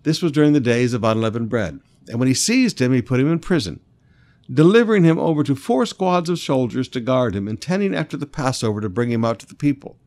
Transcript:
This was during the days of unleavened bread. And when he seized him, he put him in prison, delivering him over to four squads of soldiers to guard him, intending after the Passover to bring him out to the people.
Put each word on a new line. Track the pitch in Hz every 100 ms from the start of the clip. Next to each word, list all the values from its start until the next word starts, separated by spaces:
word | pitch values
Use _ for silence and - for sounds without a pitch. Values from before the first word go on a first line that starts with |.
This | 147 156
was | 175
during | 139 151
the | 147
days | 120 120 123
of | 120
unleavened | 110 110 110 113 113
bread. | 117 90 69 _ _ -
And | 117
when | 131
he |
seized | 131 - 247 247 -
him, | 127
he | 131
put | - 127
him | 139
in | 165
prison, | - 175 95 65 _ _ _ _ _ _ -
delivering | 127 165 226 226 214
him | 165 160
over | 160 151
to | 143 135
four | - 254 240
squads | - 185 180 165
of | 170
soldiers | - 135 123 123 123
to | 131
guard | 117 127 123 101
him, | 101
intending | 104 - 190 196
after | 165 151 143
the | -
Passover | - 131 127 113 104
to | 107
bring | 95 120
him | 117
out | 113 117
to | -
the | -
people. | 143 139 - -